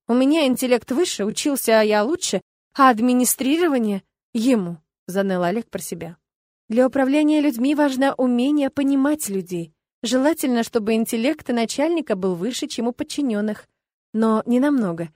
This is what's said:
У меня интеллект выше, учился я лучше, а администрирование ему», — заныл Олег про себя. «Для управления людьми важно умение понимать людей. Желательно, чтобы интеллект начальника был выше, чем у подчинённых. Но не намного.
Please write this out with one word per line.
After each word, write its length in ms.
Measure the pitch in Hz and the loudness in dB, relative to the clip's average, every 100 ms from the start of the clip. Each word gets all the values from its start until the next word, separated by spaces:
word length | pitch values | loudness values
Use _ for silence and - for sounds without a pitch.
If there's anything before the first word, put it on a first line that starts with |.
| - | -2
У 60 | |
меня 340 | 247 269 320 262 | 2 2 2 2
интеллект 420 | 247 254 240 - | 0 0 0 0
выше, 340 | 262 349 - 208 | -2 -2 -2 -4
учился 560 | - 294 269 - 220 | -4 -4 -2 2 2
я 220 | 214 208 | 4 2
лучше, 380 | 226 359 - 190 - _ _ | 0 -2 -4 -6 -6 _ _
а 160 | - 262 | 2 4
администрирование 1120 | 214 247 247 247 - 269 330 349 262 214 196 - _ _ | 4 2 2 2 0 0 0 2 0 -2 -4 -8 _ _
ему», — 440 | 226 240 233 175 170 _ _ - | -2 2 2 0 -10 _ _ -8
заныл 360 | 190 196 180 | -2 -2 0
Олег 260 | 175 226 - | 0 -2 -6
про 100 | 190 | -10
себя. 360 | - 170 165 175 _ _ _ _ - | -10 -12 -12 -16 _ _ _ _ -4
«Для 180 | 226 254 | 2 2
управления 540 | 277 262 294 302 302 | 2 2 2 2 2
людьми 340 | 294 233 269 294 | 2 0 0 2
важно 400 | 285 262 269 - | 0 2 0 2
умение 540 | 254 240 269 294 269 | 0 2 2 0 0
понимать 580 | - 277 277 277 302 208 | -2 0 2 2 -2 -4
людей. 460 | 196 180 175 165 _ _ _ | -6 -6 -8 -8 _ _ _
Желательно, 600 | 226 254 285 330 269 233 | -2 0 2 0 0 -2
чтобы 300 | 226 233 208 | 0 -2 0
интеллект 540 | 220 220 226 254 311 - | 0 0 -2 -2 -2 -4
начальника 680 | 240 220 - 311 339 - 196 | -2 -2 -2 -2 -2 -2 -2
был 200 | 190 170 | -2 -2
выше, 320 | 220 - 294 | -4 -6 -8
чем 200 | - 233 | -4 -6
у 60 | |
подчинённых. 760 | 247 302 - 269 208 214 214 - _ _ _ _ | -4 -8 -4 -2 -2 -4 -6 -12 _ _ _ _
Но 280 | 214 220 220 - | 0 2 2 2
не 160 | 247 | 2
намного. 480 | 294 277 196 170 160 | 2 2 0 -4 -8